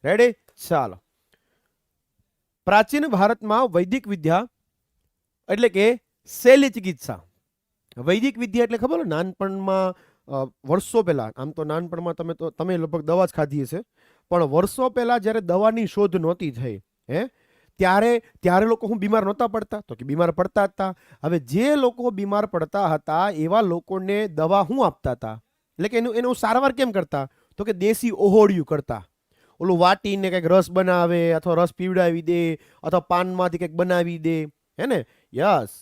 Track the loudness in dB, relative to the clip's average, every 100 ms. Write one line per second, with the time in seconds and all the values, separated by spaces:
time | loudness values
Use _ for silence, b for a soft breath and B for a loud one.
0 | 0 2 2 2 _ _ -4 -2 -2 -8
1 | _ _ _ _ _ _ _ _ _ _
2 | _ _ _ _ _ _ 2 2 4 -2
3 | -2 2 2 0 0 0 2 0 -2 -4
4 | -6 -6 0 0 -2 _ _ _ _ _
5 | _ _ _ _ -6 0 2 4 2 0
6 | _ _ -20 2 6 8 6 0 -8 -8
7 | -10 -12 _ _ _ _ _ _ _ -6
8 | 0 2 0 -4 -4 0 0 0 -2 -2
9 | -2 -2 -4 -4 -6 -4 -2 0 -2 -4
10 | b b -8 -6 -6 _ -2 -2 0 0
11 | 0 -2 -4 -10 -12 -8 -6 -4 -6 -8
12 | -8 -6 -8 -8 -10 -6 -4 -2 -4 -4
13 | 0 0 0 0 -2 -2 -6 -8 -12 _
14 | _ _ _ 0 2 2 0 -2 -2 0
15 | 0 0 0 -4 -2 2 2 0 -4 0
16 | 0 0 -2 -2 -6 -6 -8 -10 _ _
17 | -6 -4 -4 _ _ _ _ -2 2 4
18 | 2 0 _ _ 2 2 2 0 -2 -4
19 | 0 0 0 -2 -2 -4 -6 -12 -12 -14
20 | -6 0 0 0 0 0 0 -2 -6 -6
21 | b b -4 -4 -2 0 2 2 0 0
22 | -4 -4 -2 -2 -2 -4 -4 -2 0 -2
23 | -2 0 0 -2 0 2 0 -4 -6 -8
24 | -4 -4 -4 -2 2 2 0 0 0 0
25 | -8 -6 -10 -12 _ _ _ -8 -4 -2
26 | -2 -2 -2 -2 0 2 2 0 0 0
27 | -2 -6 -6 _ _ -10 -6 0 0 0
28 | -2 2 6 8 6 4 -2 -4 -4 -10
29 | -12 _ _ _ _ _ 0 4 4 4
30 | 0 -2 -2 -2 4 4 4 0 2 2
31 | 2 2 2 0 0 2 0 -2 -2 2
32 | 2 0 0 0 0 -4 b b -2 -2
33 | 0 0 0 -2 -2 -2 -6 -4 0 0
34 | 0 -2 -2 -2 -6 _ _ -8 -2 -2
35 | -4 _ _ -2 2 0 -2 -14